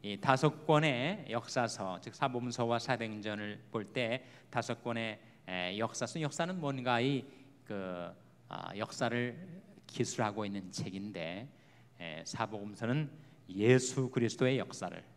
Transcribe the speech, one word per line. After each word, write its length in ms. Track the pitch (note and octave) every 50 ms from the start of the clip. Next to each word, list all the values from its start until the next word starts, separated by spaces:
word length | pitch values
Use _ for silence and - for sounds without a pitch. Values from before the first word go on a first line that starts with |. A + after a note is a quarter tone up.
이 160 | - G#2 G2+ G2
다섯 440 | - - C3 C3 - D3+ - - -
권의 600 | - D#3 D3+ D#3 D#3 C3+ A#2+ B2+ D#3 G3 A3 D3 -
역사서, 720 | G#2+ A#2+ - - - C3 A#2+ A2+ - - G#2 F#2+ F#2 F2
즉 140 | - - -
사복음서와 640 | - C#3+ C3+ B2 A#2+ A#2+ B2 A#2 - B2 A#2 A#2 A#2
사도행전을 840 | - - C3 A2+ A#2 A2 G#2+ G#2+ G2+ A2 G#2 G#2 G#2 G#2 G#2 - - - -
볼 200 | A#2 G2+ G2+ -
때 320 | B2+ B2 A2+ A#2+ C3 - - - - - -
다섯 320 | - B2 A#2 - A#2+ - -
권의, 360 | A#2+ A#2 A#2 A2+ A2+ G#2+ - - - - - - -
에, 300 | F#2 F2+ F2+ F2+ F#2+ G#2
역사서, 420 | A2+ A#2 - - B2+ A#2 - E3+
역사는 400 | D#3 C#3+ - - E3 E3+ F#3+ F#3
뭔가 400 | D#3+ C#3+ C3+ C3 B2 B2+ B2 A#2
이 260 | A#2+ C3+ C#3+ C3 - - - - - - - - -
그, 480 | - G#2+ G2 F#2+ F#2 F2+ F2+ F2 E2+ - - - - - - - -
아, 280 | - - F2+ E2+ F2+
역사를 840 | G2+ G#2+ - - - C3 A#2 A2+ A#2+ A#2+ B2 A#2 - F3+ - D#3+ F#3 - - - - - -
기술하고 560 | - - A#2+ - - - A#2+ G#2+ G2+ G#2 G#2+
있는 260 | G2+ G2+ G2+ F#2 F#2
책인데, 760 | F#2+ - - A2 F#2 G2 G2+ G#2 G2 F2+ E2 D#2+ F2 G2 A#2 C#3+ - - - - - - - - - -
에, 240 | F2 E2+ D#2 D#2 E2
사복음서는 1000 | - - - A2+ G#2+ G#2+ G#2 G2+ G#2 G#2 G2 A#2 A2 B2+ D3+ D#3 C#3+ - - - - - - - -
예수 600 | F2 F#2+ G#2 A2+ B2+ B2+ B2+ - - - C3 A#2+
그리스도의 480 | - C3 A#2 A2+ A2 - B2+ B2+ C3+ B2+
역사를 460 | F#2 - - - - F2+ F2 E2+ - - -